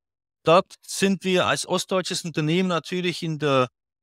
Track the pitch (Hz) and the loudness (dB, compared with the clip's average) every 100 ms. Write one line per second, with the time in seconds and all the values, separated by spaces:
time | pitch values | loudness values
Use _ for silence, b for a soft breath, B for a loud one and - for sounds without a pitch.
0 | _ _ _ _ - 175 - - - - | _ _ _ _ 4 4 4 -8 -12 -2
1 | 196 190 190 185 113 139 - 180 - 185 | 0 0 0 0 2 -2 -2 -4 -2 -4
2 | 170 180 175 156 151 175 185 170 - 180 | -2 -6 -6 -4 0 0 0 -2 -4 -4
3 | 175 - 165 151 147 135 123 _ _ _ | -4 -4 -6 -4 2 2 2 _ _ _